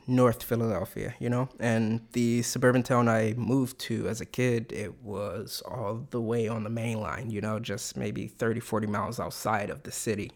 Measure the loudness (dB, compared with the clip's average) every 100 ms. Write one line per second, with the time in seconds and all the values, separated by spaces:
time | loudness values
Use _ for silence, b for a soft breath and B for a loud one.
0 | 2 6 6 6 0 0 2 0 -2 -4
1 | -6 -4 0 0 -2 -2 2 4 2 0
2 | -2 0 2 2 0 4 6 6 4 4
3 | 6 4 2 0 2 2 2 -4 -6 -4
4 | -2 -4 -6 0 2 2 -2 -6 -8 -10
5 | -8 -6 -4 -6 -8 -10 -10 -6 -4 -4
6 | -4 -4 0 0 0 -2 -4 -2 -2 -2
7 | -4 -6 -4 -4 -2 -2 -4 -6 -6 -4
8 | -4 -4 -8 -2 0 0 -2 -2 0 -2
9 | -2 -4 -6 -4 0 0 -2 -6 -10 -6
10 | -2 -2 -4